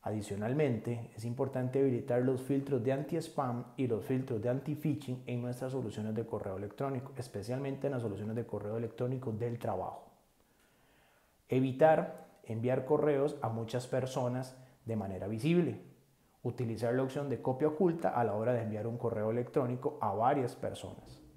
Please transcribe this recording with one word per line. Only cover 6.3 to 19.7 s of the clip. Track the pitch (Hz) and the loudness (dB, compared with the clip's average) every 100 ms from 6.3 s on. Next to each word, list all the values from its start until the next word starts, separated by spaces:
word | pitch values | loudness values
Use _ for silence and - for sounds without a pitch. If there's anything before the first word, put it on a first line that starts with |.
| 107 101 95 | -4 -4 -4
electrónico, | 104 - 139 135 127 - | -6 -4 -2 -2 -6 -10
especialmente | 120 101 104 127 139 135 143 | -8 -6 -4 -2 -2 -2 -2
en | |
las | 135 | 0
soluciones | 117 98 107 110 | -2 -2 -4 -4
de | 113 | -2
correo | 104 104 113 | -4 -4 -4
electrónico | 117 - 123 131 123 | -4 -2 -2 -2 -2
del | 107 120 120 | -2 -2 -2
trabajo. | 113 95 92 - - - _ _ _ _ _ _ _ _ _ _ _ _ _ | -2 -2 -2 -6 -16 -20 _ _ _ _ _ _ _ _ _ _ _ _ _
Evitar | 131 131 127 156 160 180 - - - | 2 2 6 6 6 2 -8 -16 -20
enviar | - 113 120 131 - | -6 -2 2 0 2
correos | 151 151 143 143 147 | 4 4 4 2 0
a | 113 | -2
muchas | 110 113 127 - | -2 -2 -4 -2
personas | 131 127 151 123 127 131 - - - - | -2 0 -2 0 -2 -6 -12 -20 -16 -4
de | 110 | -2
manera | 98 95 95 | -2 -4 -4
visible. | 110 139 175 151 - - - _ _ _ _ | 0 4 4 4 -2 -12 -20 _ _ _ _
Utilizar | 123 120 117 107 117 127 | -6 -2 -2 0 2 2
la | |
opción | 131 147 143 | 0 -2 -2
de | 117 | -2
copia | - 123 151 | 0 2 2
oculta | 151 185 165 185 | 4 4 4 2
a | - | 2
la | 117 | 2
hora | 104 113 | 2 2
de | 123 | 2
enviar | 110 104 110 | 0 -2 -4
un | 120 | -2
correo | 120 107 107 | -2 0 0
electrónico | 117 123 151 123 | 0 0 0 0